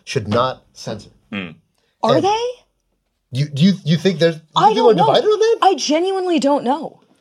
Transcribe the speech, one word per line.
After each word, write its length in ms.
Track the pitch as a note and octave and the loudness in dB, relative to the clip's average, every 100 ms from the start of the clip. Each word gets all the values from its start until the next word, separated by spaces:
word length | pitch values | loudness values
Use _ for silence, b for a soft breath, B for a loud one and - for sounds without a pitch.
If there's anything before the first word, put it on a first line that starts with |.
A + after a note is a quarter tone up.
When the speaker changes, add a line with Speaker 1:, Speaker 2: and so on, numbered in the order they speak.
Speaker 1:
should 240 | - B2 G2+ | -8 -6 -2
not 360 | A2+ C3 B2+ _ | -2 -2 -6 _
censor. 360 | - - G#2 - _ _ | -18 -14 -14 -16 _ _
Speaker 2:
Mm. 240 | G2+ F2 D#2 _ _ _ _ | -12 -12 -16 _ _ _ _
Speaker 3:
Are 120 | A3 - | 0 0
Speaker 1:
And 100 | F#4+ | 0
Speaker 3:
they? 200 | A4 B4 B4 _ _ _ _ _ _ _ | -2 -4 -10 _ _ _ _ _ _ _
Speaker 1:
You, 160 | B2+ D3 | -6 -4
do 160 | C3+ | 0
you, 100 | F#3+ E3+ D3 | 0 2 -2
you 100 | E3+ | 0
think 220 | G3 D#3+ | 0 0
there's, 160 | E3 D#3 | 0 0
you 60 | - - | -6 2
Speaker 3:
I 80 | G4 | 2
Speaker 1:
think 100 | A4 | 4
people 180 | A4+ | 4
Speaker 3:
don't 60 | G#4+ | 4
Speaker 1:
are 140 | A4+ | 4
Speaker 3:
know. 0 | G3+ | 2
Speaker 1:
divided 60 | F#4+ | 2
on 120 | G#4+ | 2
that? 180 | A4 A#4 | 2 2
Speaker 3:
I 140 | F#4+ D4+ | 0 0
genuinely 640 | - D4+ F#4 F#4+ F#4 D#4+ | -2 -2 -2 -4 -2 0
don't 240 | C4+ C#4+ A#3 | 0 0 -2
know. 340 | D4+ A#3+ - _ _ | -4 -8 -16 _ _